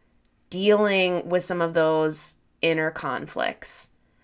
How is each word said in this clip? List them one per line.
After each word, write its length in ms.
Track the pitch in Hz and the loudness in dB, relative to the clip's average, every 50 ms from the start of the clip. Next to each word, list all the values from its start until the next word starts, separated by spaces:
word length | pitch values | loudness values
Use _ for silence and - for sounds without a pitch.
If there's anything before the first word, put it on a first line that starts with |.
| _ _ _ _ _ _ _ _ _ _ | _ _ _ _ _ _ _ _ _ _
dealing 800 | - 180 190 208 208 202 208 208 196 190 185 180 180 175 - 165 | -4 0 4 4 4 6 4 2 2 2 2 2 0 -2 -2 0
with 140 | 175 180 | -2 0
some 200 | 175 - 180 175 | 0 0 0 0
of 120 | 170 165 165 | -2 0 2
those 600 | 170 160 160 160 156 156 156 156 - - - - - _ _ _ _ | 2 2 4 4 2 2 0 -2 -4 -6 -6 -8 -10 _ _ _ _
inner 300 | - 165 160 160 156 160 | 0 0 0 0 -2 -4
conflicts. 960 | - - - 143 127 - - 151 - - - - - - - - - - - - _ _ _ _ _ _ | -4 -6 -6 -6 -6 -6 -8 -8 -6 -4 -4 -4 -4 -8 -8 -6 -6 -6 -6 -8 _ _ _ _ _ _